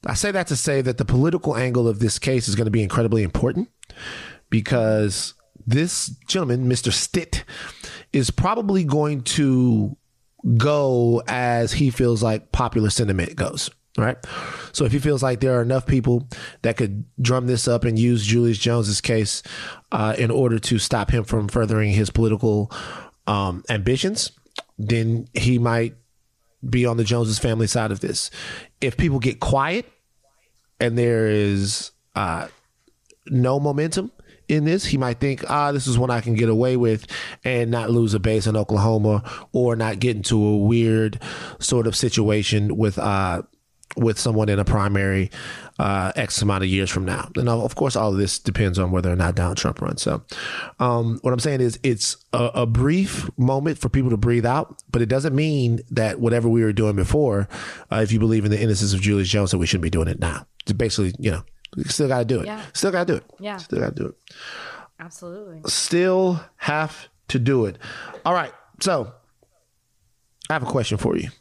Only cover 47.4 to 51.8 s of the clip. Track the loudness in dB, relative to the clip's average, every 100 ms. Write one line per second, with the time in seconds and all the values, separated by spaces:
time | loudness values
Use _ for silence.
47.4 | 0 0 -2 -2 -2 0 0 0 0 -2
48.4 | -4 0 0 0 0 0 0 0 0 0
49.4 | -2 -2 -4 -4 -6 -4 -4 -4 -6 -12
50.4 | -10 -10 -12 -4 -2 0 -2 -2 -2 0
51.4 | 0 0 0 0